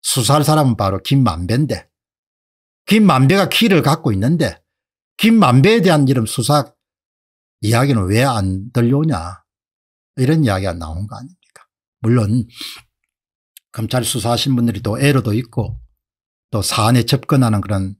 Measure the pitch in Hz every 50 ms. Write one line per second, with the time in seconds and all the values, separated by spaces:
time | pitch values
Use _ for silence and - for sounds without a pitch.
0 | - - - 135 120 107 139 127 135 117 156 156 147 131 117 104 104 98 95 92
1 | - - 139 139 127 110 87 80 90 82 110 123 156 131 - - - _ _ _
2 | _ _ _ _ _ _ _ _ _ _ _ _ _ _ _ _ _ - 196 220
3 | 214 185 147 127 135 135 180 196 214 - - - 226 233 196 - - 151 151 160
4 | - 143 104 95 107 127 170 160 - 104 - _ _ _ _ _ _ _ _ _
5 | _ _ _ - - 220 226 226 185 131 120 131 135 196 226 233 170 190 165 151
6 | 143 131 135 127 110 107 - - 117 - 147 147 143 - _ _ _ _ _ _
7 | _ _ _ _ _ _ _ _ _ _ _ _ - 107 117 117 131 143 135 110
8 | 95 90 101 113 131 139 123 110 95 98 95 95 98 120 _ 120 117 117 131 143
9 | 156 160 139 85 82 90 92 - _ _ _ _ _ _ _ _ _ _ _ _
10 | _ _ _ - 127 127 160 160 151 113 98 95 95 95 87 87 82 78 82 82
11 | 101 107 - 101 123 156 _ _ _ _ _ - - _ _ _ _ _ _ _
12 | - 110 120 123 107 98 110 127 113 - - - - - - - _ _ _ _
13 | _ _ _ _ _ _ _ _ _ _ _ - _ _ - - 113 104 - 127
14 | 117 - - 123 98 117 120 113 - 135 131 120 117 117 101 98 - 107 104 -
15 | 139 143 143 135 95 - 104 117 131 - - - 107 - - - - _ _ _
16 | _ _ _ _ _ _ _ _ _ _ - 107 95 - - 107 104 110 123 123
17 | 113 - - 131 - - 156 139 127 117 107 101 95 - 104 98 95 95 101 _